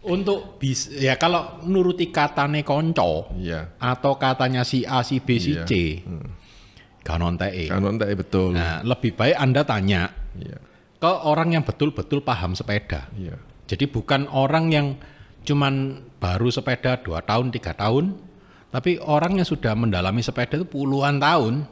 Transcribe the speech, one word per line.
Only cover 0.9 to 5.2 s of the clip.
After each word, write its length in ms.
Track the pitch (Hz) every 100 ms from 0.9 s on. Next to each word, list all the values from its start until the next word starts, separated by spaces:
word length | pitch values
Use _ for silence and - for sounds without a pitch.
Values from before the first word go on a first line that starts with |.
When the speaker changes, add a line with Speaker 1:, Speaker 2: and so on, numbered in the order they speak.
Speaker 1:
ya 240 | 139 135
kalau 460 | 127 165 175 - -
nuruti 480 | 165 190 180 180 170
katane 520 | - 147 - 143 151
konco 680 | 143 143 160 165 90 78 85
Speaker 2:
Iya. 380 | 92 90 82 85 -
Speaker 1:
atau 400 | 123 127 139 135
katanya 440 | 135 127 131 127
si 200 | 123 131
A, 180 | 117 131
si 160 | 120
B, 100 | 135